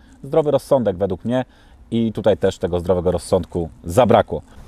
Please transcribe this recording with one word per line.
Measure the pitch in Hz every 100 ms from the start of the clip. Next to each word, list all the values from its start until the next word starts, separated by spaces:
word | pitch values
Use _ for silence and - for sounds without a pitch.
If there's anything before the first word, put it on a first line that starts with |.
| - -
Zdrowy | 135 160 147
rozsądek | 139 - 135 104 90
według | 98 92
mnie | 113 127 123 _ _ - -
i | 117 113
tutaj | 107 107 95
też | 95 -
tego | 90 87
zdrowego | 85 90 87
rozsądku | 87 - 95 82 90 82 -
zabrakło. | 85 92 123 107 - 76 - -